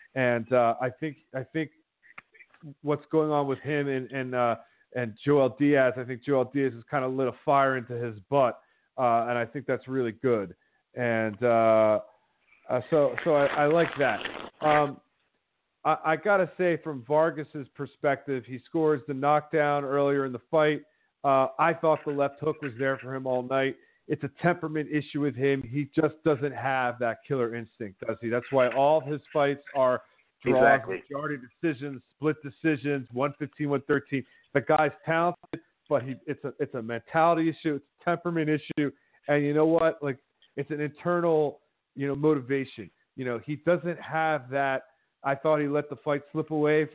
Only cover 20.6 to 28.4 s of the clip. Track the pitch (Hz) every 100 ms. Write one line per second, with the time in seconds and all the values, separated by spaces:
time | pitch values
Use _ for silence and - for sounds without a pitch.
20.6 | 151 147 - _ _ _ 139 135 131 -
21.6 | 160 156 160 151 151 139 139 - 151 147
22.6 | 143 113 135 131 127 131 131 127 123 135
23.6 | 135 - _ _ - 147 139 - 170 175
24.6 | 160 156 143 151 143 147 143 120 139 139
25.6 | 123 139 135 - 151 156 165 131 143 123
26.6 | 131 131 123 117 117 110 - 135 117 117
27.6 | 113 - 107 95 113 110 117 120